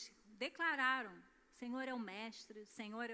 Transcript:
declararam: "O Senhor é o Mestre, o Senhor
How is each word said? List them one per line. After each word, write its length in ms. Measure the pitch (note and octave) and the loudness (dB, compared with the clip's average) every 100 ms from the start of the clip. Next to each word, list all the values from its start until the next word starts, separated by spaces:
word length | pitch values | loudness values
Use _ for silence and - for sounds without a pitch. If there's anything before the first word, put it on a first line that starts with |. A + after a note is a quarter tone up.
| - - G3+ A3 C4+ | -6 -12 -18 -4 -4
declararam: 680 | - E4 C#4+ B3+ C4 A3 F3 - - - | 2 4 6 6 6 2 -6 -16 -20 -20
"O 40 | - | -8
Senhor 220 | B3 B3+ C4 | -2 0 0
é 20 | |
o 100 | B3+ G#3 | 0 -2
Mestre, 480 | G3 A3 G#3+ - G#3+ | -2 -6 -8 -10 -12
o 120 | G#3 - | -8 -6
Senhor 260 | G#3+ A3+ A#3+ | -4 -2 -2